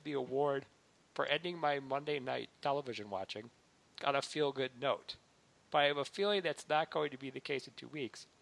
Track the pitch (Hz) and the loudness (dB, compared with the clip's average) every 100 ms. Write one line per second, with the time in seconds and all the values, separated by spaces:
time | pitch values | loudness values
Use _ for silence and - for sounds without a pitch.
0 | 151 143 127 131 143 139 - _ _ _ | -2 -2 0 2 2 2 -4 _ _ _
1 | _ - 135 147 175 175 151 143 135 135 | _ -2 2 2 0 0 2 2 0 -2
2 | 147 147 127 127 117 - 147 143 135 107 | 0 -2 -2 -4 -6 -4 0 0 -2 -6
3 | 104 95 95 107 117 _ _ _ _ - | -4 -4 -4 -8 -10 _ _ _ _ -4
4 | 143 139 - 151 143 135 131 123 139 107 | 2 2 0 0 0 2 -2 0 0 0
5 | - - _ _ _ _ - 151 143 143 | -2 -16 _ _ _ _ 0 4 6 4
6 | 135 - 202 202 170 147 - 156 160 165 | -2 0 2 2 0 -2 0 2 2 0
7 | 151 131 135 135 - 139 - - 123 147 | -2 -4 -8 -8 -4 -4 -4 -14 -10 -6
8 | 123 - - _ | -6 -8 -18 _